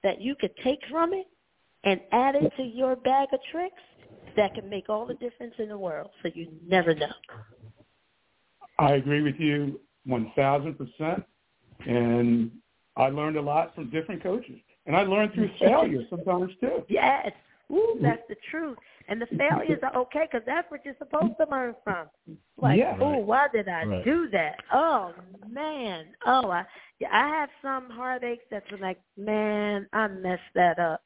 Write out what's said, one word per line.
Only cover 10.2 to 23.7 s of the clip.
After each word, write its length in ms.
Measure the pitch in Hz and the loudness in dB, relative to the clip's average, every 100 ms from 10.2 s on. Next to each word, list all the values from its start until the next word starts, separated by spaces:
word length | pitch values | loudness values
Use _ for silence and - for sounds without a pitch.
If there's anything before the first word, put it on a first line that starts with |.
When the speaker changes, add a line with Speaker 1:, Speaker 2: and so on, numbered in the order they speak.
| 110 - | -2 0
Speaker 2:
thousand 380 | 135 143 151 147 | 2 2 -2 -10
percent, 460 | 131 - 156 196 - _ _ _ _ - - | -14 -6 -4 -4 -8 _ _ _ _ -14 -2
and 640 | 120 120 120 120 117 113 - _ _ _ - | 2 4 4 4 4 2 -4 _ _ _ 0
I 120 | 131 | 2
learned 280 | 143 151 151 | 2 -2 -2
a 60 | |
lot 320 | 143 147 165 | 0 0 0
from 160 | - 135 | -6 -6
different 320 | 156 160 185 | -6 -6 -8
coaches. 360 | 185 214 247 - _ _ - | -4 -4 -6 -20 _ _ 0
And 100 | 165 | 2
I 60 | |
learned 320 | 196 202 214 | 4 2 2
through 160 | 196 202 | 0 -2
Speaker 1:
<laughs> 60 | - | 4
Speaker 2:
failure 420 | 226 277 285 - - | 6 6 4 0 -4
sometimes, 420 | 175 165 180 185 - | -6 -2 0 -2 -4
too. 240 | 247 - - | -4 -4 -2
Speaker 1:
Yes. 420 | - - 277 - - _ _ _ | 2 2 2 -2 -10 _ _ _
Ooh, 280 | 320 453 453 | 0 2 2
that's 200 | - 226 - | 2 0 -6
the 80 | 214 - | -14 -10
truth. 260 | 311 320 240 _ _ - | -8 -8 -10 _ _ -8
And 120 | 214 | -8
the 60 | 233 - | -6 0
failures 400 | 285 339 311 311 | 2 2 0 -2
are 140 | 262 254 | 0 -2
okay 240 | 247 294 320 | -2 -2 -2
'cause 120 | 247 220 | -2 -2
that's 220 | 311 349 | -4 -4
what 100 | 294 | -12
you're 120 | 285 262 | -14 -14
supposed 380 | 285 302 320 226 | -6 0 0 2
to 80 | 311 | 0
learn 240 | 269 247 233 | 0 -4 -6
from. 220 | - 185 156 _ - 156 _ - | -6 -6 -8 _ -20 -20 _ -2
Like, 220 | 139 160 | 4 4
Speaker 2:
Yeah. 180 | 339 - | 4 2
Speaker 1:
"Ooh, 220 | 285 285 | 2 2
why 220 | 202 240 285 | 2 4 4
did 160 | 233 | 2
I 160 | 190 | -2